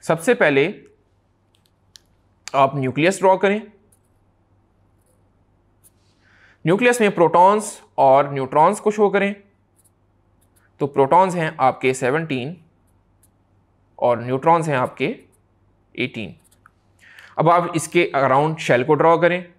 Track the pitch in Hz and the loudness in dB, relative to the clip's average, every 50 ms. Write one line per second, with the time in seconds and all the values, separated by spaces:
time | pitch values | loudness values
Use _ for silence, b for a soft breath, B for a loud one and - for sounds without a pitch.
0 | _ - 165 160 165 - 240 240 202 156 143 135 139 170 214 - - _ _ _ | _ -4 -4 -4 0 -2 0 2 2 2 2 2 0 0 -4 -10 -18 _ _ _
1 | _ _ _ _ _ _ _ _ _ _ _ _ _ _ _ _ _ _ _ - | _ _ _ _ _ _ _ _ _ _ _ _ _ _ _ _ _ _ _ -20
2 | _ _ _ _ _ _ _ _ _ - - 135 139 135 139 143 131 131 120 143 | _ _ _ _ _ _ _ _ _ -6 -2 0 0 0 0 -4 -6 -4 -4 0
3 | 151 175 190 190 185 190 190 185 196 196 202 214 226 - _ _ _ _ _ _ | 0 0 0 0 2 2 2 2 0 -2 -2 -2 -6 -14 _ _ _ _ _ _
4 | _ _ _ _ _ _ _ _ _ _ _ _ _ _ _ _ _ _ _ _ | _ _ _ _ _ _ _ _ _ _ _ _ _ _ _ _ _ _ _ _
5 | _ _ _ _ _ _ _ _ _ _ _ _ _ _ _ _ _ _ _ _ | _ _ _ _ _ _ _ _ _ _ _ _ _ _ _ _ _ _ _ _
6 | _ b b b b b b b b b b b b 156 175 202 240 247 240 240 | _ b b b b b b b b b b b b 0 0 2 2 0 2 2
7 | 220 202 196 - 175 160 165 170 180 190 202 214 208 - - - - _ _ - | 0 0 2 2 0 2 4 4 4 6 4 2 -2 -8 -14 -18 -20 _ _ 2
8 | 135 135 135 139 147 143 139 139 135 127 135 147 156 175 208 202 - 214 208 214 | 4 4 6 4 4 0 -4 -8 -8 -2 0 2 2 2 2 0 -4 -4 0 0
9 | 214 202 180 202 196 196 208 208 _ _ _ _ _ _ _ _ _ _ _ _ | 0 0 2 0 -2 -2 -6 -10 _ _ _ _ _ _ _ _ _ _ _ _
10 | _ _ _ _ _ _ _ _ _ _ _ _ _ _ _ _ 151 135 139 139 | _ _ _ _ _ _ _ _ _ _ _ _ _ _ _ _ -8 -6 0 0
11 | 139 135 175 170 190 190 175 180 160 156 156 - 131 131 123 - - 131 127 131 | 0 2 4 2 2 2 0 -4 -6 -6 -4 -2 -2 -2 -2 0 -2 -2 -2 -2
12 | - 123 131 156 165 160 151 127 120 139 180 - _ _ _ _ _ _ _ _ | -2 -2 -2 -2 -4 -6 -8 -8 -8 -10 -14 -16 _ _ _ _ _ _ _ _
13 | _ _ _ _ _ _ _ _ _ _ _ _ _ _ _ _ _ _ _ - | _ _ _ _ _ _ _ _ _ _ _ _ _ _ _ _ _ _ _ -4
14 | - 123 120 113 117 120 127 131 135 160 165 170 160 165 143 127 127 - - - | -2 -2 -2 -2 -4 -6 -6 -4 0 0 0 0 0 -2 -4 -4 -4 -4 -6 -6
15 | 131 156 175 - _ _ _ _ _ _ _ _ _ _ _ _ _ _ _ - | -6 -6 -6 -10 _ _ _ _ _ _ _ _ _ _ _ _ _ _ _ -10
16 | 120 139 - 117 107 87 - _ _ _ _ _ _ _ _ _ _ _ _ B | -10 -8 -8 -12 -14 -14 -16 _ _ _ _ _ _ _ _ _ _ _ _ B
17 | B B B B B B B - 135 160 170 175 170 170 - 160 151 - - 175 | B B B B B B B -2 0 2 2 2 0 -2 -6 -6 -8 -2 0 0
18 | 175 - - 139 135 131 127 135 147 156 160 160 - - 139 120 123 156 156 143 | 0 0 0 -2 0 2 2 2 0 0 -4 -6 -2 0 0 0 2 0 0 2
19 | 160 165 170 160 170 170 175 180 175 - _ | 4 2 2 4 2 0 0 -2 -8 -12 _